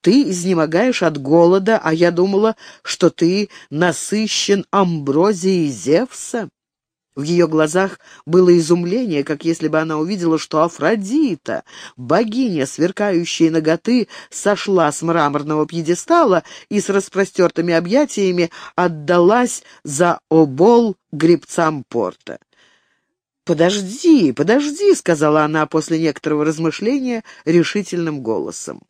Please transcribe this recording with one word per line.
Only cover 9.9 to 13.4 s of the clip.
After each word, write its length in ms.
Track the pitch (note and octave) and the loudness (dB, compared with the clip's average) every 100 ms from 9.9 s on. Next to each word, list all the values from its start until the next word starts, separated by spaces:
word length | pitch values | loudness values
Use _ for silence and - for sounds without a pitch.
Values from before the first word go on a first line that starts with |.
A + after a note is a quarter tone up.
| D#3 | -4
увидела, 400 | D#3+ G#3 E3+ D#3+ | -4 -2 -2 -2
что 240 | - D#3+ | -2 -2
Афродита, 1040 | E3 - E3 A3+ F#3+ C#4 D4 E3 - G#2 - - - - | -2 0 -2 -2 -2 0 0 -2 -6 -10 -10 -20 -20 -16
богиня 680 | B2 E3+ A3+ A3+ B3+ E3 | 0 2 2 -2 -2 -2
сверкающей 840 | C3 - E3+ F#3+ G#3 F3 E3+ - | -4 -2 -4 -2 -2 -2 -2 0